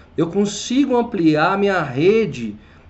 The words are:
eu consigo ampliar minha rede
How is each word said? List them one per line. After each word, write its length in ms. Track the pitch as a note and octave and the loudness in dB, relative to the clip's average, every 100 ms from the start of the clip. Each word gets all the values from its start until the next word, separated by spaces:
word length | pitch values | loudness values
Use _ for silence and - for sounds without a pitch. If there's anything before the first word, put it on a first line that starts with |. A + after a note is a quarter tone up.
| - - | -12 -4
eu 120 | E3 | -2
consigo 720 | F#3+ G3+ - - B3 C#4 A#3+ | 0 -2 -4 -4 0 2 0
ampliar 600 | A#3 G3 D#3+ D3+ E3+ G3 | 0 0 2 4 2 0
minha 220 | G3+ F#3+ | 0 0
rede 720 | C#3+ B2 F3 A3+ G3 B2 A2 G2+ - - - | -2 0 2 2 0 -4 -10 -10 -18 -20 -20